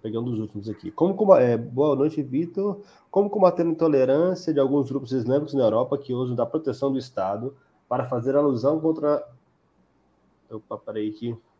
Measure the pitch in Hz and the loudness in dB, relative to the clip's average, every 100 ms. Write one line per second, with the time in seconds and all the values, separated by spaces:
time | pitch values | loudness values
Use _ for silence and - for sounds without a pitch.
0 | 107 113 120 113 110 101 104 104 104 - | -8 -6 -4 -4 -6 -8 -10 -10 -10 0
1 | 170 190 208 175 123 117 117 123 151 135 | 0 2 6 6 6 2 -2 0 0 2
2 | 147 156 131 131 170 196 202 196 - - | 0 -2 -4 -4 -4 -4 -4 -6 -12 -20
3 | _ - 202 208 185 175 170 160 165 143 | _ 0 0 4 4 4 0 2 2 4
4 | 127 139 180 180 180 143 135 143 123 131 | 4 4 2 0 -2 2 2 2 0 -4
5 | 123 131 117 139 151 139 117 110 123 143 | -4 -4 0 0 0 0 2 2 0 -2
6 | - 123 127 120 117 160 160 120 139 135 | -4 -4 -2 -2 -2 -2 -4 -4 -2 -2
7 | 127 - 95 104 123 139 _ _ - 123 | -6 -6 -4 -4 -8 -12 _ _ -6 -6
8 | 123 123 117 139 147 123 127 156 160 160 | -4 -4 0 2 2 0 0 0 0 0
9 | 147 147 - - _ _ _ _ _ _ | 0 -2 -4 -18 _ _ _ _ _ _
10 | _ _ _ _ _ 110 - 107 - 107 | _ _ _ _ _ -16 -12 -12 -8 -6
11 | 107 107 117 117 _ _ | -6 -4 -8 -8 _ _